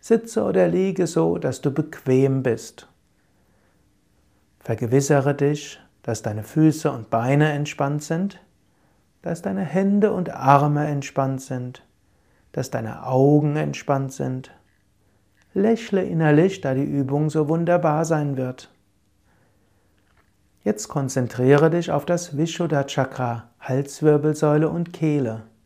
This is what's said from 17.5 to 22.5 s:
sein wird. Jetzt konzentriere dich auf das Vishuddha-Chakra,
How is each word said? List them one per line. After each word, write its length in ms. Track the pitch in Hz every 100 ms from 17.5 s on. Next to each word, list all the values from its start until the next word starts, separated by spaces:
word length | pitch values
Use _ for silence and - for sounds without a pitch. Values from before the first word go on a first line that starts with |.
| 165 170 175 170 151
sein 320 | 160 156 147 135
wird. 340 | 127 127 - _ _ _ _ _ _ _ _ _ _ _ _ _ _ _ _ _ _ _
Jetzt 260 | - 214 -
konzentriere 800 | 151 135 131 120 117 127 143 160
dich 220 | 170 170
auf 140 | 151 -
das 320 | 175 175 143
Vishuddha-Chakra, 1120 | 165